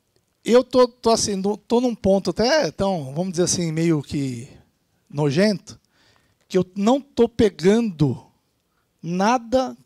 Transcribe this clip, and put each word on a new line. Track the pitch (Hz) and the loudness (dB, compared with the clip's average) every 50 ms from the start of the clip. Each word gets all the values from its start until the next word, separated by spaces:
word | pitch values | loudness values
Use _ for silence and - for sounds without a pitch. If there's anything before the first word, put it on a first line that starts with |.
| _ _ _ _ _ _ _ _ - | _ _ _ _ _ _ _ _ -2
Eu | - 220 247 254 | 2 2 2 2
tô, | - - 254 247 240 | 2 2 2 2 2
tô | 240 _ - 226 | 0 _ 0 0
assim, | 226 220 - - 202 | 0 0 0 -2 -4
no-, | 190 190 202 208 | -2 -2 -4 -4
tô | 202 _ - 233 233 | -4 _ -2 0 0
num | 254 247 226 | 0 -2 -2
ponto | - - 190 190 196 - 185 | -2 0 2 2 2 0 -2
até, | 165 - 214 247 311 311 277 | -2 0 0 2 2 0 0
então, | 156 - - 196 196 190 165 139 131 135 | -2 -4 -4 -2 -2 -2 -4 -6 -6 -6
vamos | 156 185 190 | -6 -6 -4
dizer | 170 165 180 | -2 -2 -2
assim, | - - 190 175 165 | -2 -2 -4 -4 -4
meio | 156 160 165 170 160 147 | -2 -2 0 0 0 0
que | 135 - - 147 139 135 123 117 120 - - - _ _ _ _ _ _ _ _ _ _ | -2 -6 -6 -6 -4 -6 -6 -10 -12 -16 -20 -20 _ _ _ _ _ _ _ _ _ _
nojento, | 143 143 151 147 127 165 196 220 202 165 - - 117 - _ _ _ _ _ _ _ _ _ _ _ _ _ - | -4 -2 -2 0 0 2 0 0 0 -4 -8 -14 -20 -20 _ _ _ _ _ _ _ _ _ _ _ _ _ -4
que | - 180 | -2 -2
eu | 180 185 - | -2 -2 -4
não | 202 196 220 262 285 | -2 2 2 2 2
tô | - _ _ - 233 233 | 0 _ _ 0 0 2
pegando | - - 240 202 170 151 151 190 208 233 233 220 170 147 151 135 107 - - _ _ _ _ _ _ _ _ _ _ _ _ _ _ _ | 2 2 0 0 0 0 2 2 2 2 2 -2 -2 0 0 0 -2 -4 -10 _ _ _ _ _ _ _ _ _ _ _ _ _ _ _
nada | - 160 175 185 190 214 247 262 233 226 226 262 262 247 240 - _ | -10 -6 -4 0 0 0 0 0 -2 -2 -2 -2 -2 -4 -8 -14 _